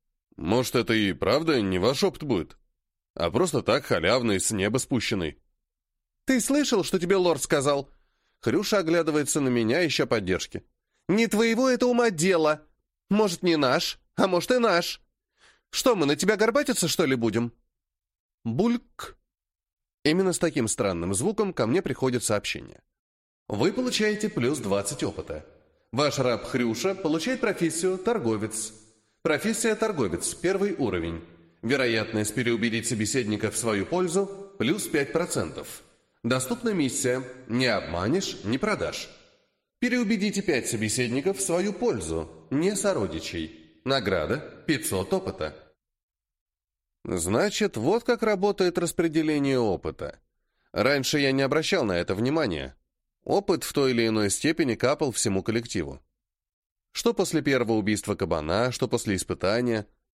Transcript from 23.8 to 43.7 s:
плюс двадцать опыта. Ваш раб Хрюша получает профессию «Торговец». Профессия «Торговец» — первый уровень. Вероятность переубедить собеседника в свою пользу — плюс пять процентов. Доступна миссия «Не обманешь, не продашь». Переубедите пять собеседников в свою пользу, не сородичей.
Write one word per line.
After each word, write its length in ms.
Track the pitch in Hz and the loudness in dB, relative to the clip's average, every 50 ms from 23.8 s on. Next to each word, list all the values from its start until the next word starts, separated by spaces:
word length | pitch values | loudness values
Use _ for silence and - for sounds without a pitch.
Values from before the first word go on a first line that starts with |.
| 254 247 - - 214 208 214 208 214 208 | -4 -2 -2 0 0 0 0 0 -2 -4
плюс 320 | - 156 120 127 156 139 | -2 0 0 0 0 -2
двадцать 420 | 104 98 98 101 98 - 139 - 156 | -2 -2 -2 0 -2 -4 -4 -4 -4
опыта. 420 | 117 85 - - - 80 76 - - - _ _ _ _ _ _ - | -4 -4 -6 -10 -10 -10 -12 -12 -16 -20 _ _ _ _ _ _ -8
Ваш 300 | - 120 151 143 - - | -2 0 0 0 0 0
раб 240 | 127 127 117 101 - | 0 0 0 0 -4
Хрюша 500 | - - 127 123 117 110 113 - 190 196 | -4 -2 0 0 0 -2 -2 -2 -4 -4
получает 460 | 190 - 156 151 165 160 247 262 247 | -2 -2 -2 -2 0 0 -2 -4 0
профессию 580 | - 214 185 - 170 160 - - 185 185 185 185 | 0 -2 0 0 0 -2 0 0 -2 -2 -2 0
«Торговец». 720 | 185 226 240 208 135 113 110 107 - - - - - - - - - _ _ _ _ _ _ _ - | -2 -2 -2 0 0 0 -2 -2 -2 -6 -6 -8 -10 -10 -12 -18 -20 _ _ _ _ _ _ _ -2
Профессия 520 | 160 151 139 - 214 226 - - 226 214 | -2 0 0 0 -2 -2 0 0 0 0
«Торговец» — 580 | 220 226 220 202 151 117 92 - - - - - | 0 0 -2 0 0 -2 0 -2 -2 -4 -6 -8
первый 420 | - - 175 196 190 196 208 190 | -2 -2 0 0 2 0 -2 -2
уровень. 480 | - 139 104 92 87 82 82 82 82 - - - - - _ _ - - | -2 -2 -2 0 -2 -2 -4 -6 -8 -10 -16 -20 -20 -20 _ _ -8 -2
Вероятность 720 | 113 139 135 135 120 113 110 107 107 110 107 107 104 - | 0 0 2 2 2 2 0 0 0 -2 -2 -2 -2 -2
переубедить 500 | 135 123 120 117 107 113 117 107 117 113 | -2 0 0 0 2 0 0 -2 -2 -2
собеседника 640 | - 127 104 107 104 - 131 120 104 107 101 - 104 | -2 -2 -2 -2 0 0 -2 0 0 -2 -2 -2 -4
в 60 | - | -4
свою 280 | - - 113 107 101 95 | -2 -2 0 0 0 0
пользу — 720 | - 165 180 185 175 160 196 196 190 - - - - - - | 0 0 -2 0 0 0 -2 -2 -2 -6 -14 -16 -14 -6 -2
плюс 260 | 214 120 175 208 - | 0 0 0 -2 -2
пять 260 | - - 147 139 135 - | -2 0 0 0 0 0
процентов. 720 | 165 175 170 - 139 95 78 69 71 - - - - - _ _ _ _ _ _ _ - | -2 -2 0 -2 -4 -4 -4 -6 -10 -14 -14 -16 -18 -20 _ _ _ _ _ _ _ -2
Доступна 460 | 117 127 131 127 - 240 233 - 226 | 0 0 0 0 -2 -6 -4 -2 -2
миссия 540 | 208 175 143 127 - - - 123 123 131 131 - - - - - | 0 0 0 0 0 -2 0 0 0 -2 -4 -8 -14 -16 -10 -4
«Не 180 | 110 123 131 | -2 0 2
обманешь, 720 | 123 107 95 - - 82 85 92 110 151 196 - - - - - | 2 2 0 -2 -4 -4 -2 0 0 0 0 -2 -4 -8 -8 -4
не 140 | 98 120 135 | -4 -2 -2
продашь». 520 | - 220 202 143 87 76 - - - - - - - _ _ _ _ _ _ _ _ _ _ - | 0 -2 -2 -2 -4 -6 -6 -8 -12 -14 -18 -20 -20 _ _ _ _ _ _ _ _ _ _ -4
Переубедите 640 | - 247 247 247 240 196 233 190 196 214 - 196 196 | -2 0 0 0 0 0 0 0 0 -2 -2 -2 -2
пять 260 | - 151 120 - - | 0 0 0 0 -2
собеседников 720 | - 107 113 107 - 127 123 117 117 139 139 190 190 190 | -4 -2 -2 -2 0 0 -2 0 0 -2 0 -2 -2 -2
в 20 | |
свою 320 | 190 - 165 180 190 208 202 | -2 -2 0 0 0 -2 -2
пользу, 560 | - 247 233 160 107 82 80 80 82 78 - - - - - | -2 -2 -2 -2 -2 -4 -4 -4 -4 -6 -6 -12 -20 -10 -4
не 260 | 127 143 170 196 208 | -2 0 0 0 0
сородичей. 1040 | 190 - 202 185 139 101 87 78 80 - - - 85 80 78 - - - - | 0 0 0 0 0 -2 -4 -4 -6 -8 -8 -8 -8 -8 -8 -10 -18 -20 -20